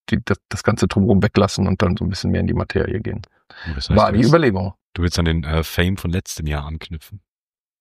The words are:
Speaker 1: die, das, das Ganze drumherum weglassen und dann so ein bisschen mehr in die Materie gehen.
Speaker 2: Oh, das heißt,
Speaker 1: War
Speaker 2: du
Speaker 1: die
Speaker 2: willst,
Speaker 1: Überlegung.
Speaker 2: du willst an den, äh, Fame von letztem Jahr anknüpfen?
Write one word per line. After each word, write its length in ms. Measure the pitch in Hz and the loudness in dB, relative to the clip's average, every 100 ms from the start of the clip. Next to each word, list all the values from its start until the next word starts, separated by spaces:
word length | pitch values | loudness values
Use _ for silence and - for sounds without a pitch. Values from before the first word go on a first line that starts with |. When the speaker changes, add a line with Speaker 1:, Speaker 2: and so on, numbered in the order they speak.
| - | -4
Speaker 1:
die, 80 | 110 | -2
das, 140 | - 101 _ | 0 -4 _
das 140 | - | -4
Ganze 240 | - 104 95 | -2 0 0
drumherum 360 | - 98 98 | 2 4 4
weglassen 440 | 101 - 98 - 95 | 4 2 2 2 0
und 160 | 92 | 2
dann 140 | 90 87 | 0 0
so 80 | |
ein 60 | 90 | -2
bisschen 200 | 95 92 | -4 -2
mehr 100 | 90 | -2
in 60 | 90 | 0
die 80 | |
Materie 460 | 85 85 - - - | -2 -2 -2 -2 -4
gehen. 220 | - - - _ _ | -6 -8 -12 _ _
Speaker 2:
Oh, 240 | - 82 | -16 -10
das 140 | 69 - | -10 0
heißt, 100 | 95 | 4
Speaker 1:
War 100 | 104 | 4
Speaker 2:
du 40 | |
Speaker 1:
die 60 | 104 | 4
Speaker 2:
willst, 120 | 117 | 4
Speaker 1:
Überlegung. 440 | 165 143 95 95 - _ | 6 4 0 -4 -8 _
Speaker 2:
du 100 | - | -2
willst 160 | 87 - | 0 2
an 60 | |
den, 200 | 82 82 | 0 0
äh, 200 | 80 80 | 0 -2
Fame 320 | 78 - 90 98 | -2 -2 -2 -2
von 140 | 92 | -4
letztem 360 | 90 - - 76 | -4 -6 -8 -6
Jahr 200 | 73 73 | -6 -6
anknüpfen? 540 | 80 - 80 - 101 _ _ _ _ _ _ | -12 -12 -14 -14 -20 _ _ _ _ _ _